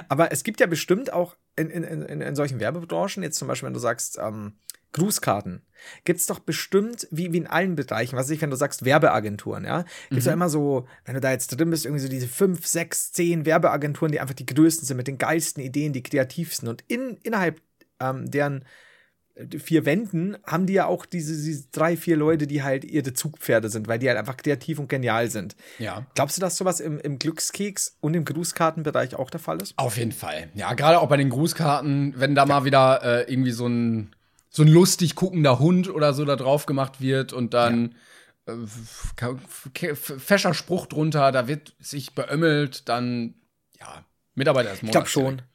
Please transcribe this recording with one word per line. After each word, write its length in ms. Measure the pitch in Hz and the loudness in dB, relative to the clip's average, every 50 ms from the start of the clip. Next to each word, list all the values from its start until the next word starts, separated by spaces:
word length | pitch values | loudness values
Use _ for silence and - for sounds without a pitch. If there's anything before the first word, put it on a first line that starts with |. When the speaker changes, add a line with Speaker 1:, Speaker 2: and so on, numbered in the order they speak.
| - - | -4 0
Speaker 1:
Aber 220 | 135 139 165 - | 2 2 2 2
es 120 | 151 131 - | 0 -2 -4
gibt 160 | 233 214 - | -4 0 2
ja 80 | 247 | 2
bestimmt 440 | 180 165 147 - - 185 202 269 - - | 2 2 0 2 2 0 2 0 -2 -2
auch 220 | 175 175 175 - _ _ _ _ | -2 -2 -2 -6 _ _ _ _
in, 140 | - 160 156 | -4 -4 -4
in, 120 | - 175 160 | -4 -6 -6
in, 380 | - 165 156 147 - 147 151 | -6 -8 -8 -8 -8 -8 -8
in 140 | 131 135 143 | -6 -4 -2
solchen 240 | 139 147 143 131 110 | -2 -2 -2 -2 -2
Werbebranchen, 640 | 104 110 151 175 170 165 - 165 180 196 - 196 175 | -2 -4 -4 -4 -8 -6 -2 -2 -2 -2 -4 -6 -6
jetzt 140 | 151 - - | -6 -6 -6
zum 80 | 143 | -4
Beispiel, 180 | 127 123 127 135 | -4 -4 -6 -6
wenn 60 | 127 127 | -6 -6
du 60 | 123 | -2
sagst, 400 | 120 117 120 123 - - - - | -2 -2 -2 -2 -6 -8 -8 -8
ähm, 320 | - 110 107 110 104 104 - _ _ - - _ _ _ - | -6 -6 -6 -8 -10 -12 -14 _ _ -18 -18 _ _ _ -2
Grußkarten, 720 | 147 175 214 - - - - 101 104 - 92 90 - - _ _ - - - - - _ | -2 0 0 0 -2 0 0 0 0 -2 -6 -12 -12 -16 _ _ -20 -20 -20 -20 -4 _
gibt's 220 | - 175 175 - | 0 0 0 -2
doch 100 | - 196 - | -4 -4 -4
bestimmt, 680 | - - 156 - - - 190 196 208 226 240 - - - | -6 -6 -6 -6 -4 0 0 0 0 0 -4 -10 -10 -6
wie, 240 | 160 151 180 175 165 | -6 -4 -4 -2 -2
wie 40 | |
in 100 | 175 156 | -2 -2
allen 280 | - - 160 185 190 175 | 0 0 0 0 0 0
Bereichen, 400 | 147 135 - - 110 123 123 131 | -2 -4 -4 -2 -2 -2 -2 -2
was 120 | 123 131 | -4 -2
weiß 40 | 135 | -2
ich, 100 | 156 151 | -2 -2
wenn 100 | 165 147 | -2 -4
du 40 | 135 | -2
sagst, 300 | 127 147 135 - - - | -2 -2 -2 -4 -2 2
Werbeagenturen, 800 | 127 139 156 147 143 - 113 107 104 101 - - 107 104 104 98 | 4 6 6 6 6 4 4 0 -2 -6 -6 -6 -8 -8 -6 -4
ja, 200 | 101 - 165 175 - - - - - | -4 -4 -4 -4 -6 -12 -18 -8 -4
gibt's 160 | 135 123 117 | -2 0 2
Speaker 2:
Mhm. 40 | 147 | 2
Speaker 1:
ja 40 | 160 | 2
immer 160 | 170 180 175 | 2 2 2
so, 380 | 147 151 147 143 139 127 127 - - - _ | 2 0 2 2 0 0 -2 -6 -14 -18 _
wenn 100 | - 123 | -8 -4
du 60 | 135 | -2
da 100 | 127 131 | 0 0
jetzt 160 | 131 127 - | 0 0 -2
drin 240 | - 127 123 165 170 | -4 -2 0 0 2
bist, 140 | 165 156 156 | 0 0 -2
irgendwie 180 | 147 147 143 135 | -2 -4 -4 -4
so 40 | |
diese 200 | 135 131 131 127 | -4 -4 -4 -6
fünf, 380 | 123 - - 196 190 180 156 - | -6 0 2 2 2 2 0 -4
sechs, 440 | - - 165 170 165 - - - - | -2 -2 -2 -2 -2 -4 -6 -6 -4
zehn 340 | - - 175 170 170 165 147 | -2 0 2 2 2 2 2
Werbeagenturen, 640 | 156 160 165 160 156 117 147 143 147 143 - 165 156 | 2 4 4 4 2 2 0 -2 -4 -2 -2 -2 -2
die 80 | 147 - | 0 -2
einfach 160 | 139 131 131 | -4 -6 -8
die 100 | - 131 | -10 -8
größten 400 | - 131 147 160 165 160 - 135 | 0 4 6 6 6 4 2 -2
sind, 100 | 131 139 | -4 -4
mit 100 | 123 123 | -4 -4
den 100 | 139 139 | -6 -4
geilsten 460 | 135 135 135 160 170 160 - - 147 131 | -2 0 0 0 0 -2 -4 -6 -8 -8
Ideen, 280 | 135 127 143 151 151 | -6 -4 -2 -2 -2
die 120 | 139 127 123 | -4 -6 -6
kreativsten. 680 | - - 139 131 127 - - 165 165 - - - 117 | -2 0 0 0 0 -2 -6 -6 -6 -8 -8 -6 -8
Und 140 | 117 - - | -8 -8 -6
in, 300 | - - 240 269 254 202 - - | -6 -4 -4 -4 -6 -10 -8 -6
innerhalb, 360 | 226 226 208 180 165 156 - _ _ _ _ _ _ _ - | -4 -2 0 0 0 -2 -4 _ _ _ _ _ _ _ -6
ähm, 300 | 135 131 131 131 117 123 | -4 -4 -4 -4 -6 -4
deren, 320 | 123 143 143 143 139 135 127 - - - - _ _ _ _ _ _ _ _ _ _ | -2 0 0 0 -2 -6 -10 -14 -20 -20 -20 _ _ _ _ _ _ _ _ _ _
äh, 240 | - 117 - - 147 | -18 -14 -12 -12 -12
vier 260 | - - 165 156 143 | -2 2 2 2 4
Wänden 520 | 147 151 202 233 202 - 160 170 202 202 - _ | 2 2 0 0 -2 -2 -2 -2 -4 -6 -8 _
haben 200 | - 156 165 190 | -4 0 0 2
die 80 | 180 196 | 2 2
ja 120 | 190 160 | 2 2
auch 200 | 170 180 175 - | 2 0 -4 -4
diese, 280 | - - 175 151 151 160 | -6 -8 -6 -6 -4 -6
diese 340 | 151 147 156 156 139 - _ - | -4 -4 -4 -6 -8 -10 _ -2
drei, 240 | 156 156 170 175 | 0 0 2 0
vier 180 | 165 - 175 165 | 0 0 2 2
Leute, 320 | 151 151 156 165 151 151 | 4 4 4 4 2 2
die 160 | 139 147 143 135 | 0 -2 -2 0
halt 220 | 143 135 139 - | 0 -2 -2 -4
ihre 260 | - - 151 127 131 | -2 -2 -2 -2 -2
Zugpferde 560 | 127 - - 151 151 - - - 120 113 110 | -4 -4 -6 -6 -8 -6 0 2 2 2 2
sind, 220 | 107 107 110 107 107 | 0 -4 -4 -4 -2
weil 100 | 117 117 | -2 0
die 80 | 127 | 0
halt 100 | 127 120 | 0 0
einfach 200 | 107 104 135 127 | 0 -2 -4 -8
kreativ 420 | - - 151 143 - - - 160 143 | -4 -2 -2 -2 -2 -2 -6 -6 -6
und 80 | 143 | -4
genial 420 | 123 147 135 123 117 110 113 120 113 | -4 -2 0 0 2 2 2 0 0
sind. 280 | 104 110 87 76 - - - - - | -2 -6 -8 -8 -12 -16 -20 -20 -12
Speaker 2:
Ja. 280 | - 113 101 90 104 131 - _ | -10 -8 -8 -8 -10 -12 -4 _
Speaker 1:
Glaubst 220 | - 139 143 - | 0 0 0 0
du, 40 | 180 | -2
dass 140 | 190 180 175 | -4 -4 -2
sowas 240 | - 190 185 175 - | -2 0 -2 -2 -2
im, 200 | - 160 151 151 | -4 -6 -6 -6
im 180 | - 147 143 127 | -6 -6 -6 -4
Glückskeks- 760 | - 156 160 - - - - - 202 208 196 - - - - _ | -4 -4 -4 -4 -6 -6 -4 -6 -6 -6 -4 -6 -6 -8 -6 _
und 140 | - 147 165 | -4 -2 0
im 100 | 175 147 | 0 -2
Grußkartenbereich 920 | - 139 156 175 - - - 170 160 156 165 151 147 - 123 127 123 - | -2 -4 -4 -6 -6 -2 0 0 0 0 -2 -4 -2 0 0 -2 -2 -4
auch 140 | 135 131 - | -6 -8 -8
der 120 | - 165 | -8 -10
Fall 200 | - - 165 165 | -8 -6 -6 -6
ist? 120 | 202 - - | -6 -6 -6
Speaker 2:
Auf 220 | - 135 123 104 | -4 -4 -2 -2
jeden 160 | 117 117 113 - | -2 -4 -4 -4
Fall. 360 | - - 82 76 78 78 - - | -6 -8 -8 -8 -8 -10 -12 -10
Ja, 200 | 104 95 92 123 | -8 -6 -4 -2
gerade 280 | 120 - 160 170 175 | 2 4 6 6 6
auch 80 | 160 131 | 6 4
bei 80 | 147 | 4
den 120 | 139 139 139 | 4 4 2
Grußkarten, 840 | 120 127 156 170 - - 165 147 143 143 135 147 139 139 139 143 139 | 2 0 0 0 0 0 0 2 2 2 0 0 0 0 0 -2 0
wenn 160 | 127 131 139 147 | 0 0 4 4
da 100 | 139 139 | 6 6
Speaker 1:
Ja. 20 | |
Speaker 2:
mal 180 | 139 143 143 127 | 6 4 4 4
wieder, 400 | 139 139 135 131 131 131 131 - | 6 6 8 8 8 6 4 4
äh, 280 | 123 120 120 123 - 131 | 2 2 2 2 0 0
irgendwie 180 | 127 131 127 | 0 0 0
so 160 | 117 113 123 | -2 -2 -2
ein, 480 | 120 120 117 120 117 113 113 104 - - _ _ _ _ _ _ _ | -2 0 0 0 0 0 -2 -4 -8 -14 _ _ _ _ _ _ _
so 140 | - - 151 | 4 6 8
ein 60 | 156 | 10
lustig 460 | 156 170 185 190 - - 180 151 - | 10 10 10 8 6 2 0 0 0
guckender 440 | - 185 185 180 170 151 139 123 117 | 0 -2 0 2 4 4 6 6 6
Hund 300 | 139 170 180 180 180 196 | 6 6 6 4 2 0
oder 240 | - 156 151 147 135 | 0 2 2 2 2
so 100 | 139 151 | 2 0
da 140 | 143 139 | 0 0
drauf 280 | 123 131 131 143 147 147 | 0 2 2 2 2 2
gemacht 360 | - 143 135 135 127 - - | 0 0 0 -2 -2 -4 -4
wird 320 | 131 131 135 135 131 131 120 | -2 0 0 0 0 -2 -4
und 200 | 127 123 113 120 | -4 -4 0 2
dann, 400 | 120 120 117 117 117 117 117 117 - - - - - - _ _ _ _ | 4 4 4 4 2 0 -2 -4 -10 -20 -20 -20 -20 -20 _ _ _ _
Speaker 1:
Ja. 60 | - 113 | -12 -10
Speaker 2:
äh, 100 | 117 117 | -10 -10
f-, 500 | 104 107 117 113 110 - - - - - | -12 -14 -16 -16 -16 -12 -10 -10 -8 -6
ka-, 140 | - 120 123 | -6 -6 -6
f-, 380 | 131 127 - - - - - 139 - | -6 -8 -12 -16 -18 -18 -16 -14 -8
ke-, 160 | - - 170 | -6 -6 -4
f-, 220 | 147 - - - 147 | -4 -6 -8 -10 -10
fescher 360 | 131 - - 202 190 - 180 156 | -10 -6 -4 -2 0 0 0 -2
Spruch 320 | - - - 175 190 - | -2 -4 -4 -4 -4 -4
drunter, 480 | - 143 147 156 160 151 151 139 139 131 | -4 -2 -2 0 0 2 4 2 4 4
da 160 | 131 117 120 | 2 0 -2
wird 260 | 151 147 - - _ _ | -4 -6 -8 -14 _ _
sich 340 | 139 - - 147 131 - - | -16 -10 -10 -10 -10 -8 -8
beömmelt, 720 | 147 131 - 143 151 165 160 151 147 147 131 131 - - | -8 -6 -4 0 2 2 4 4 2 0 -2 -6 -8 -4
dann, 460 | - 117 120 123 123 123 120 117 117 - _ _ _ _ _ _ _ _ _ | -4 -2 -2 -2 -2 -2 -4 -4 -6 -10 _ _ _ _ _ _ _ _ _
ja, 240 | - - - 80 - _ _ _ _ _ _ | -20 -20 -20 -20 -20 _ _ _ _ _ _
Mitarbeiter 360 | - 139 156 135 131 120 104 | 0 2 4 4 4 2 0
des 120 | 95 92 | -4 -6
Speaker 1:
Ich 100 | 117 110 | -2 2
glaub 20 | 110 | 2
Speaker 2:
Monats 180 | 160 135 - | 2 2 2
Speaker 1:
schon. 120 | - 147 131 | 0 0 0
Speaker 2:
direkt. 200 | 131 135 131 - - | 0 -2 -6 -10 -16